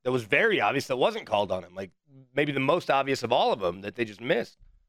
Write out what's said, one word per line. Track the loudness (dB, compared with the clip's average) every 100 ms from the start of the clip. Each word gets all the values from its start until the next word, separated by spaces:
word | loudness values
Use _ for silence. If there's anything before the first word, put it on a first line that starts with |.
that | -2
was | -2
very | 2 2 4 2
obvious | 2 0 -2
that | 0
wasn't | 0 -2 -2
called | 0 0
on | -4
him. | -8
Like, | -12 -14 _ _ -20 -6
maybe | -2 0
the | 0
most | 2 2 2
obvious | 0 2 0
of | 2
all | 2 2
of | 0
them | -2 -4
that | -8 -6
they |
just | -6 -6
missed. | -2 -2 -2 _ -20 _